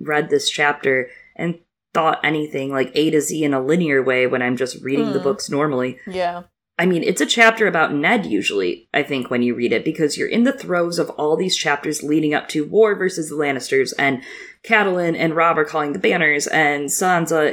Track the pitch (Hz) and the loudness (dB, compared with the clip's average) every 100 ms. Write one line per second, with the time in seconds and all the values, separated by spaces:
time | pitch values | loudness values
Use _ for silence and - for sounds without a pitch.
0 | 147 151 151 143 - - 147 147 139 131 | -4 -2 2 0 0 0 0 0 0 0
1 | 127 - - - 170 170 _ _ _ 170 | -2 -10 -18 -8 -6 -6 _ _ _ 0
2 | 160 - 151 156 151 143 135 135 127 147 | 0 0 0 -2 -2 -4 -2 0 0 2
3 | 156 156 139 156 147 139 131 170 165 135 | 2 2 0 0 0 0 2 2 2 2
4 | 127 127 123 127 123 127 131 - 127 139 | 2 2 2 2 0 -2 -4 -6 -4 0
5 | 147 135 139 135 - 143 151 131 127 127 | 0 0 0 -2 -2 -2 0 0 -2 -6
6 | - 185 175 175 180 _ _ - 175 175 | -8 -4 -4 -6 -12 _ _ -2 0 2
7 | - 185 294 - 226 226 196 165 156 143 | 0 0 0 4 4 4 2 2 0 0
8 | 160 233 143 101 - 101 90 - _ - | 2 0 0 -2 0 0 -2 -4 _ -4
9 | 139 139 123 123 120 117 120 113 160 160 | -2 -4 -2 0 0 0 0 0 -2 -2
10 | 151 - - 220 240 - 170 175 170 170 | -2 -2 -2 2 2 0 -2 -2 0 -2
11 | 156 - 151 160 185 - 156 143 156 147 | -4 -2 0 0 0 0 0 -2 -2 -4
12 | 143 156 151 151 - 160 151 190 220 190 | 0 0 2 -2 -2 -4 0 4 4 4
13 | 185 185 156 147 147 135 - 135 127 - | -2 -4 -6 -4 -2 -4 -2 0 0 -2
14 | 139 131 - - - - - 220 208 180 | -2 -2 -8 -18 -20 -14 0 2 2 0
15 | 170 165 160 160 165 160 151 156 147 143 | 0 0 0 2 2 2 0 -2 -4 -2
16 | - 185 156 147 - 156 147 143 143 - | 0 2 2 0 0 0 0 0 -2 -2
17 | 185 175 165 165 151 | 2 2 2 2 2